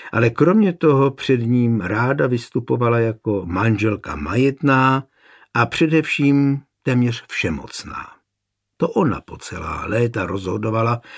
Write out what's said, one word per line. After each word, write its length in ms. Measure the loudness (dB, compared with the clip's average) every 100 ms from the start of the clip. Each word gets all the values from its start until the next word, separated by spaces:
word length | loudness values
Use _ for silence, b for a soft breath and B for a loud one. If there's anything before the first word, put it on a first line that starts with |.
| B
ale 180 | -2 -2
kromě 420 | 2 2 4 2
toho 380 | 2 2 4 2
před 260 | 0 0 0
ním 440 | 2 2 2 0
ráda 460 | -2 -2 0 0 0
vystupovala 720 | -2 -4 -6 -2 0 2 2
jako 480 | 0 -2 -4 -4 -2
manželka 680 | 0 2 2 0 -2 -6 -8
majetná 920 | -4 0 0 2 2 4 4 2 -2 b b b b
a 120 | -2 0
především 960 | 0 2 2 0 0 2 4 4 0 -4 _
téměř 420 | -2 2 2 -2 -8
všemocná. 840 | -6 -4 -6 -10 -14 -12 -14 -14 -20 _ _ _ _ _ -6
To 120 | -4
ona 320 | 0 0 -2
po 160 | -8 -18
celá 500 | -14 -12 -10 -8 -4
léta 400 | 0 0 -2 -4
rozhodovala, 720 | -4 -4 -4 -2 0 0 -2 B